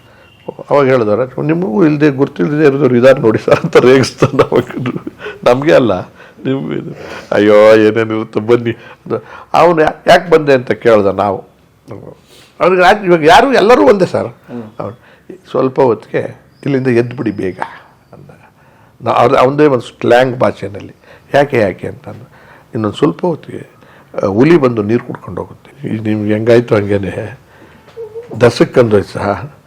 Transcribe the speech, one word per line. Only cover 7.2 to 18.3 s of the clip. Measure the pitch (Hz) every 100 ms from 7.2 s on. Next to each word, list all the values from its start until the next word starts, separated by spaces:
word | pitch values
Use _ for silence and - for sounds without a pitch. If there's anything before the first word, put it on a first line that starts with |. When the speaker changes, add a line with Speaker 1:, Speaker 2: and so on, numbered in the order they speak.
| -
Speaker 1:
"ಅಯ್ಯೋ, | 104 104
ಏನೇನು | 104 107 110 107 110 113 110
ಇರುತ್ತೆ | 110 -
ಬನ್ನಿ." | 107 120 117
ಅದು | 113 - - 131 110 - - -
ಅವನು | - 170 160
ಯಾ-, | 156 - -
"ಯಾಕೆ | 180 180
ಬಂದೆ?" | 160 143
ಅಂತ | 131 120
ಕೇಳ್ದ | 107 120 107 98
ನಾವು. | 95 101 98 - _ _ _ - 101 - - _ - _ -
ಅವ್ನಿಗೆ | 165 185
ರಾಜ್-, | 180 214
ಇವಾಗ | 185 170
ಯಾರು, | 151 196 269
ಎಲ್ಲರೂ | 233 208 254 277
ಒಂದೇ | 202 175
ಸರ್. | 107 107
Speaker 2:
ಹ್ಮ್. | - - 120 107 -
Speaker 1:
ಅವ್ನು | 104 113 _ _ - - -
ಸ್ವಲ್ಪ | 135 131 131
ಹೊತ್ತಿಗೆ, | 131 107 - 156 - - _ _
"ಇಲ್ಲಿಂದ | 139 135 131
ಎದ್ದು | 117 123 123
ಬಿಡಿ | 110
ಬೇಗ" | 104 95 90 - - - _ _
ಅಂದ. | - 95